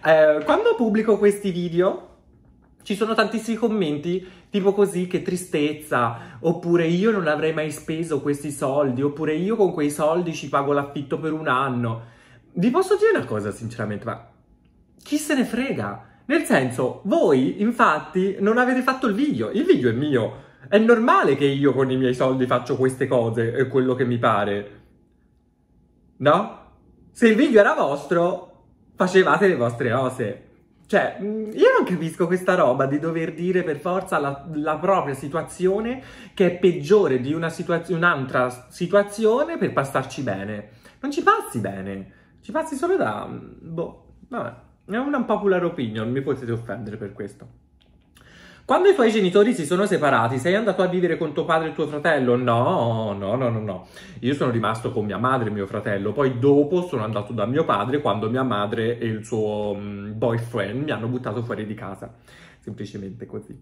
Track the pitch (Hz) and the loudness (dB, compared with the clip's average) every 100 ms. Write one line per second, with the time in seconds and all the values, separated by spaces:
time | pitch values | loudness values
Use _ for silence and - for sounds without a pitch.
0 | 156 160 156 151 - 381 466 - 226 214 | 6 6 6 4 2 2 2 2 0 2
1 | 214 202 202 202 202 175 175 170 190 339 | 2 4 4 2 -4 -4 -2 2 2 0
2 | - - _ _ _ _ _ _ - 196 | -12 -20 _ _ _ _ _ _ -8 -4
3 | 214 220 202 226 - 220 240 220 160 147 | 0 0 0 -2 -4 -2 0 0 -2 -2
4 | 165 185 185 - _ 202 190 196 196 175 | -4 -4 -6 -20 _ 0 2 2 2 0
5 | 180 170 - 180 - 160 147 147 - 127 | -2 -4 -4 -6 -4 -2 -2 -4 -4 0
6 | 117 - - - 165 170 175 170 165 175 | 0 -4 -14 -4 -2 -2 2 2 2 2
7 | 220 208 160 151 156 156 156 147 - 160 | 2 2 0 0 0 -2 -4 -8 -8 -6
8 | 160 147 147 143 151 139 139 143 139 123 | -4 -4 -2 -4 -6 -4 -2 0 0 0
9 | 143 143 156 156 185 226 185 165 147 143 | -2 -2 -2 -2 -2 2 2 2 -2 0
10 | 156 170 170 151 143 143 139 143 143 151 | 0 0 -2 -6 -4 -2 0 0 -2 -8
11 | 135 156 156 156 147 127 135 123 117 117 | -6 -6 -4 -4 -2 0 0 -2 -4 -6
12 | - - - - _ 175 214 320 381 392 | -12 -20 -20 -20 _ -2 2 2 2 4
13 | 440 370 - 107 104 - 113 - 107 104 | 4 2 0 -4 -4 -8 -10 -8 -6 -6
14 | 113 - - _ _ _ _ _ _ _ | -8 -10 -14 _ _ _ _ _ _ _
15 | - 302 302 285 220 233 262 151 101 101 | -4 -4 0 0 0 -2 -4 -4 -6 -10
16 | - _ - 311 - 185 127 120 127 - | -16 _ -2 -2 2 2 2 -2 -2 -2
17 | 190 330 233 135 139 190 208 240 220 151 | 0 2 4 4 2 0 -2 4 2 2
18 | - 185 196 190 202 233 247 254 254 262 | -2 -2 -2 0 0 2 2 2 0 0
19 | 247 202 294 151 107 202 349 330 123 113 | 0 0 0 0 -2 0 4 4 4 0
20 | 151 127 107 - - _ - 208 220 233 | 0 0 0 -6 -20 _ 2 4 6 6
21 | 240 381 190 131 139 139 143 127 131 131 | 6 4 4 2 2 4 2 2 2 2
22 | 127 127 131 131 123 123 - 123 131 131 | 0 2 0 2 0 0 -2 0 0 0
23 | 135 127 117 113 113 131 127 135 127 127 | 0 2 2 0 -2 0 0 2 2 0
24 | 123 120 120 104 104 101 101 - _ _ | 0 0 2 2 0 -4 -6 -18 _ _
25 | _ _ _ _ _ _ _ _ _ _ | _ _ _ _ _ _ _ _ _ _
26 | _ _ 131 170 214 - - _ _ _ | _ _ 2 2 0 -10 -20 _ _ _
27 | _ - 233 214 302 220 214 311 196 143 | _ 2 4 6 6 6 6 4 0 -2
28 | - 170 175 202 - - _ _ _ _ | -2 0 0 -2 -12 -20 _ _ _ _
29 | 185 190 160 165 196 147 120 117 123 120 | 4 4 4 4 4 2 0 0 -2 0
30 | 127 120 110 - - _ _ _ _ 190 | -2 -2 -6 -6 -16 _ _ _ _ 0
31 | 131 - 202 220 214 233 440 508 - 175 | 0 -4 -6 -6 -6 4 6 6 2 -2
32 | 160 - 170 180 185 180 143 131 135 147 | -4 -2 -2 0 2 4 4 4 0 0
33 | 160 165 160 156 175 180 160 143 180 185 | -2 -4 -6 -4 -2 0 -2 -4 -2 -4
34 | 185 165 143 139 - 151 156 151 180 190 | -2 -2 -2 -6 -8 -6 -2 -2 2 2
35 | 143 131 143 160 147 - 185 196 226 262 | 0 -6 -6 -6 -6 -2 0 0 -2 -6
36 | - - 208 - 180 180 190 151 143 208 | -10 -20 -20 2 2 4 2 2 4 4
37 | 165 127 127 160 165 156 170 165 170 170 | 6 2 0 -2 -4 -6 -2 -2 -2 2
38 | 175 151 131 135 127 123 - - 170 196 | 2 2 0 0 0 -4 -18 -8 2 2
39 | 202 214 220 240 311 330 156 117 139 139 | 2 0 2 2 0 -2 -2 -2 -2 -4
40 | 131 - 123 95 98 104 - - - _ | -4 -6 -6 -6 -8 -10 -14 -20 -20 _
41 | 269 294 392 427 - 120 101 95 95 98 | -6 0 2 2 -2 -6 -6 -8 -10 -10
42 | 95 _ _ _ - 262 311 269 349 370 | -14 _ _ _ -8 -6 -6 -4 -2 0
43 | 110 104 - - - - 160 165 - - | -2 -4 -10 -12 -16 -20 -12 -10 -10 -12
44 | - - - 240 - - - _ - 226 | -20 -20 -12 -8 -8 -12 -20 _ -8 -4
45 | 285 285 - 208 196 180 170 - 117 110 | -2 -2 0 0 2 2 0 -2 -6 -4
46 | 110 135 139 123 120 113 - 98 104 101 | -2 -2 -2 -4 -4 -6 -6 -10 -10 -10
47 | 101 98 101 - - - _ _ _ _ | -12 -10 -14 -14 -20 -20 _ _ _ _
48 | _ _ - - - - - 294 392 339 | _ _ -20 -20 -20 -20 0 4 6 6
49 | 226 220 185 196 208 196 147 180 202 180 | 4 4 4 4 4 2 -2 0 2 2
50 | 143 123 117 127 170 196 226 185 180 180 | 2 2 2 -2 0 0 0 0 0 2
51 | 175 156 160 151 151 160 160 156 147 147 | 0 0 -2 -4 0 0 0 -4 -4 -2
52 | 165 147 123 123 120 117 135 190 117 113 | 0 2 2 2 2 2 2 0 0 -2
53 | 110 101 98 127 123 113 107 90 - - | -4 -4 -4 -2 -2 -2 -6 -10 -12 -20
54 | - 120 123 143 135 117 107 117 123 113 | -20 -6 -4 0 0 0 -2 -2 -4 -4
55 | 104 95 123 131 110 104 98 104 110 101 | -4 -2 -2 0 -2 -4 -6 -6 -4 -4
56 | 101 104 135 120 139 143 143 180 175 131 | -2 0 0 2 4 4 4 0 -2 -4
57 | 107 104 104 117 104 139 160 107 113 143 | -4 -6 -6 -4 -2 0 0 0 0 -2
58 | 120 117 110 123 131 101 104 117 113 117 | 0 -2 -2 -2 -2 -2 -2 -2 -2 -2
59 | 117 107 107 113 107 104 104 101 101 101 | -4 -6 -4 -4 -2 -2 -4 -6 -8 -10
60 | 101 110 120 117 - 117 98 120 151 110 | -10 -2 -2 -2 -4 -6 -4 -4 -4 -4
61 | 117 123 120 110 117 107 107 107 98 95 | -4 -6 -6 -6 -6 -8 -8 -10 -12 -14
62 | - - _ - - _ - 101 101 107 | -16 -20 _ -20 -20 _ -16 -12 -12 -12
63 | 95 117 - 117 - - | -12 -14 -12 -14 -14 -20